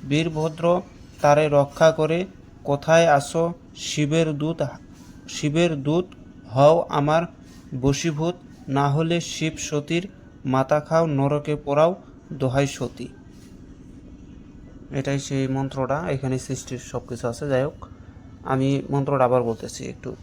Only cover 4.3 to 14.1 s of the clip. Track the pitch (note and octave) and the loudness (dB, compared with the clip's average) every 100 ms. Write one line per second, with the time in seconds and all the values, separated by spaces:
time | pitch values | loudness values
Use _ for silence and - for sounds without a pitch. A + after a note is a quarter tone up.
4.3 | D3 D3+ E3 C3+ - - - - - - | 0 -4 -2 -6 -6 -20 -20 -20 -20 -14
5.3 | - D3+ D3+ F3 D3+ C3+ E3 F3+ - - | -6 -2 2 2 0 0 0 -2 -10 -20
6.3 | - - A#2 C#3+ E3+ - D3+ C#3+ D#3 E3+ | -20 -6 6 6 6 2 0 2 2 0
7.3 | - - - - C3 C3 C#3 E3 D3+ E3 | -10 -20 -20 -12 -2 0 2 -2 -2 -4
8.3 | F3 - - - C#3 C#3+ C#3+ E3 E3+ E3 | -4 -14 -18 -4 0 2 2 0 0 -2
9.3 | - D#3+ D#3 - D3 C#3+ E3 F#3+ - - | -4 -4 -4 -4 -4 -2 -4 -4 -16 -20
10.3 | - - C3 C3+ D3+ D3 D#3+ E3 C#3 C#3 | -10 -2 0 2 0 2 2 2 2 2
11.3 | D3 D3 D3 C#3+ C#3+ D#3+ F#3+ - - - | 0 -2 -4 0 4 4 2 -10 -20 -14
12.3 | D3+ C3+ C3 C#3 - C3 - - - - | -4 0 2 0 -2 -8 -8 -14 -14 -20
13.3 | - - - - - - - - | -20 -20 -20 -20 -20 -20 -20 -20